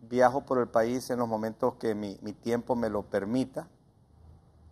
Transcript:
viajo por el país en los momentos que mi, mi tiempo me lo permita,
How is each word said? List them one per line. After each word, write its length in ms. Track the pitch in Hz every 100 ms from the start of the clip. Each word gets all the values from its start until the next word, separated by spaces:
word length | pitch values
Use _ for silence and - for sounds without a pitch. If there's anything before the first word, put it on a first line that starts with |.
viajo 440 | 113 120 123 131 131
por 140 | 131
el 80 | 120
país 420 | 117 113 127 -
en 80 | 123
los 80 | 117
momentos 480 | 110 110 107 127 117
que 200 | 120 104
mi, 240 | 104 95
mi 120 | 104
tiempo 420 | 95 113 117 113 123
me 140 | 113
lo 140 | 104
permita, 640 | 92 101 98 123 131 - 165 - _ _ _ - - - - - -